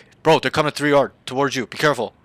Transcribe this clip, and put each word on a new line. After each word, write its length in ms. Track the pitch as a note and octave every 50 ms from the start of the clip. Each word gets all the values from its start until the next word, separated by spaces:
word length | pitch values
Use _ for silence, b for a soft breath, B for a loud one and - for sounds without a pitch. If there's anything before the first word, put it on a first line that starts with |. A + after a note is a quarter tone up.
| B B B B _
Bro, 160 | D#3 D#3+ -
they're 120 | - -
coming 200 | - - D#3 D3+
three 200 | C3+ - C#3+ D3
yard 200 | C#3+ C#3+ C3+ G#2 - _ _
towards 300 | - - B2+ C#3 C#3 A#2+
you. 120 | C3 A#2 -
Be 100 | - -
careful. 360 | - D#3 C#3+ B2 A#2 F#2+ - _